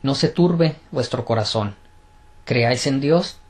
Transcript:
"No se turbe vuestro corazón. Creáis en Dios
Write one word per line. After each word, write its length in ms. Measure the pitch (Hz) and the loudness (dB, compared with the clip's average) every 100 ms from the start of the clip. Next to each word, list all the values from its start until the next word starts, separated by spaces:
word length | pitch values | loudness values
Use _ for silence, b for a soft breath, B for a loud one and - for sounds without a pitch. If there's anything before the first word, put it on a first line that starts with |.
"No 120 | 135 | -4
se 140 | 135 156 | 0 0
turbe 480 | - 175 170 160 143 - | 2 2 4 0 0 -8
vuestro 320 | 147 120 120 | -6 -4 -4
corazón. 500 | 113 113 104 110 104 - - - - - - - | -2 -2 0 -2 -4 -8 -20 -20 -20 -20 -20 -16
Creáis 420 | - 127 117 123 147 | -2 0 2 0 -2
en 140 | 135 | -2
Dios 380 | 143 165 185 - | 2 2 0 -10